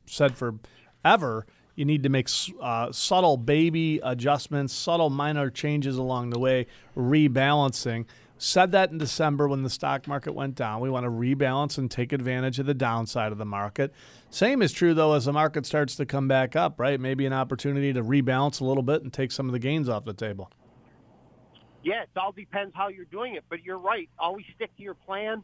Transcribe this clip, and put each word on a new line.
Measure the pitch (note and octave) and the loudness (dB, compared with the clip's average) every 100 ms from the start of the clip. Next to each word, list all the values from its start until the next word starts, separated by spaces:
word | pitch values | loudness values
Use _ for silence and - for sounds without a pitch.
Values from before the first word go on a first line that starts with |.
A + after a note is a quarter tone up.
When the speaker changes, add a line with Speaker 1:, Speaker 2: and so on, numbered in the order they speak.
| - | -8
Speaker 1:
said | - C#3+ B2+ | 0 2 2
forever, | A#2+ G#2+ - _ _ _ D#3+ G#3+ C#3 A2 - _ _ - | -6 -6 -14 _ _ _ 4 4 2 -6 -8 _ _ -4
you | C#3+ | 0
need | D3+ | 2
to | C3+ | 2
make | C3+ B2+ | 2 0
s-, | - - F3 | -2 -6 -6
uh, | C3+ A2+ A#2+ | -4 -2 -2
subtle | B2+ - F#3 F3 C3+ | -4 0 4 6 4
baby | A#2 D3 E3 E3 D#3+ D#3 | 2 4 4 2 0 -2
adjustments, | B2 B2 B2+ C#3+ - C#3+ C#3 - | -2 -2 0 0 0 -4 -2 -4
subtle | - E3+ D#3 | 0 2 2
minor | C#3 D3 D3+ C3+ | 2 0 0 -2
changes | - D3+ D3 C3+ C3 | -2 -2 0 0 -2
along | B2+ B2+ A#2+ | -2 -2 -2
the | A#2+ | 0
way, | C3 B2+ B2 - - - | 2 2 0 -8 -12 -2
rebalancing. | B2 D#3 D3 B2+ C3+ D3 C#3 - A#2+ A#2 A#2 - - - | 2 6 6 4 4 4 2 0 -4 -6 -8 -14 -20 -8
Said | - F#3+ F#3 | 0 4 6
that | F#3+ F#3+ | 6 2
in | D#3+ | 0
December | C#3+ - D#3 C#3+ D3 | -4 0 0 2 2
when | C#3 | 0
the | C3 | -2
stock | - C#3+ C3+ D3 | -4 -2 -4 -4
market | C#3+ - | -6 -6
went | - C#3 C3 | -6 -6 -4
down. | A2+ A2 | -4 -2
We | C3 | -2
want | C3 B2 | -2 -2
to | |
rebalance | A#2 B2 C#3 C#3 C3+ D3 - | -2 0 2 2 2 -2 -2
and | B2+ | -4
take | - A#2+ | -2 -2
advantage | C#3 B2 B2+ C3 B2+ | -2 -2 -2 -2 -2
of | C#3 | -2
the | |
downside | C#3 B2+ A2+ A2+ B2 G#2+ | 0 0 0 -2 -2 -4
of | G#2 | -4
the | G#2 | -6
market. | G2+ G#2 - C#3 - - - - | -4 -4 -2 -4 -4 -20 -20 -12
Same | - A3 C4+ | 0 2 4
is | F3+ | 2
true, | - E3+ | 4 4
though, | D#3+ D#3 | 6 6
as | D3+ B2+ | 4 2
the | |
market | D3 D#3 D3+ C3 | 2 2 0 -2
starts | D3+ C3+ - | 0 0 -2
to | C3+ | -4
come | C#3 C3+ | 0 2
back | C3+ C3 D#3 | 2 2 0
up, | E3+ - | 0 0
right? | B2+ C3+ | 0 0
Maybe | C3 C3+ C3+ | 0 0 0
an | |
opportunity | C3 C3 C3 C#3+ C#3 C#3 | 0 -2 -2 -2 0 0
to | B2+ | 0
rebalance | A2+ C#3 C3 C3 C#3+ - | 2 2 4 2 2 0
a | C3 | 0
little | C3+ | 0
bit | B2 D#3 | 2 0
and | C#3+ | -2
take | - C3 | -4 -4
some | - C3 | -4 -4
of | |
the | B2 | -2
gains | B2+ D#3 C3 | -2 -2 -2
off | G#2+ | -4
the | A2 | -6
table. | G2 A2 G2 F#2 _ _ _ _ _ _ _ _ _ _ - _ _ | -8 -8 -8 -14 _ _ _ _ _ _ _ _ _ _ -20 _ _
Speaker 2:
Yeah, | D#3 A3 | -4 -4
it | F3+ F#3 | -4 -6
all | F#3+ | -6
depends | G3 G3+ G3+ G3 E3+ | -8 -10 -8 -8 -6
how | G3+ | -6
you're | F#3+ F3 | -8 -14
doing | F#3+ B3 F3+ | -10 -8 -10
it, | - | -10
but | E3+ | -12
you're | F3 F#3 | -10 -6
right. | F#3 A3 E3 - | -2 -2 -4 -6
Always | E3 G3 F#3 - | -4 -4 -10 -10
stick | A3 - | -10 -10
to | |
your | G3+ F3 | -16 -14
plan. | - G3 G#3+ A3 | -10 -8 -6 -8